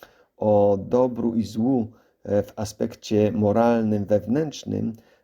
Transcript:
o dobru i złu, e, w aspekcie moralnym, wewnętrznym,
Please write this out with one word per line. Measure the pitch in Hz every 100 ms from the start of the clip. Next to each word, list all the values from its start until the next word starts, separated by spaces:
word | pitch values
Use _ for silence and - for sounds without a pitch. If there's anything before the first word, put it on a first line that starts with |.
| - _ _ _
o | 107 104 101 98
dobru | 98 123 127 117 113 113
i |
złu, | 98 110 120 131 110 - _ _
e, | - 101
w | - -
aspekcie | 107 - 117 - - 107 107
moralnym, | 107 104 104 117 117 107 107 95
wewnętrznym, | 104 104 135 156 - 104 104 113 110 _ _